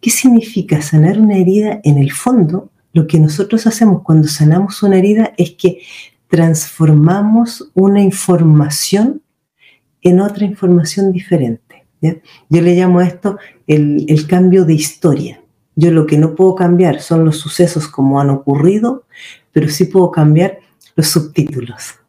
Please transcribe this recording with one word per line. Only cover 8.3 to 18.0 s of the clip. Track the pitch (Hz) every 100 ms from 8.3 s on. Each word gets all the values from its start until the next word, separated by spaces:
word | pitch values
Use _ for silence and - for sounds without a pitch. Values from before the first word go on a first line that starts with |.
| 175 165 151 147 147 - 196 233 302 _ _ _ _ _ _ _ _
en | 180 180
otra | 202 -
información | 208 - 185 175 160 - 196
diferente, | 180 - 165 123 117 _ _ _ _
¿ya? | 156 165 _ _ _
Yo | 160
le | 170 175
llamo | 185 175
a | 180
esto | - 202 196 - _ -
el, | 151 147 147 147
el | 156 151
cambio | 180 185 190
de | 165
historia. | 156 - - 170 135 90 - _ _ _
Yo | - 170
lo | 165 151
que | 151
no | 160 -
puedo | 190
cambiar | 185 180 175 180 -
son | - 165
los | 160 156
sucesos | 151 - 170 165 151
como | -